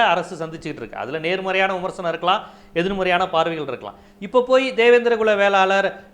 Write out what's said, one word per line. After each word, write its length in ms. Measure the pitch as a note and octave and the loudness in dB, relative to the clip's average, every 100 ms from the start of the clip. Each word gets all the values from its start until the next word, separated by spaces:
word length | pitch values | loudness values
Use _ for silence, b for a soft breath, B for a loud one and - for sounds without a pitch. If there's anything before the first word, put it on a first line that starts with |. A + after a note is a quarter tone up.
அரசு 300 | A3 F3 E3+ D3+ | 2 2 -2 -8
சந்திச்சுக்கிட்டு 480 | D#3+ D#3+ D#3+ C#3+ | -10 -10 -10 -10
இருக்கு. 180 | A2+ - | -12 -10
அதுல 160 | G#2+ D3+ | -8 -6
நேர்மறையான 520 | D#3+ F#3 F#3+ F#3+ F#3+ | -4 -4 -2 0 0
விமர்சனம் 380 | F#3+ F3+ - F3 | -2 -6 -6 -6
இருக்கலாம், 320 | E3 F3 F#3+ B B B | -4 0 -2 B B B
எதிர்மறையான 560 | G3 G3 G3 F3+ F3 F#3 | -4 -2 -2 0 0 0
பார்வைகள் 380 | D#3+ E3 E3 C#3 | 0 0 -2 -6
இருக்கலாம். 300 | A#2+ G#2 - b b | -8 -12 -16 b b
இப்ப 240 | G3 B3+ | 0 0
போய் 240 | B3 C4 C4 | 4 2 2
தேவேந்திர 440 | G#3 A#3 A#3+ A#3+ A#3 | 2 6 6 4 2
குல 160 | A3 G3+ | 2 4
வேளாளர், 540 | G3+ G3 F#3+ G3 F#3+ - B | 4 4 4 2 0 -4 B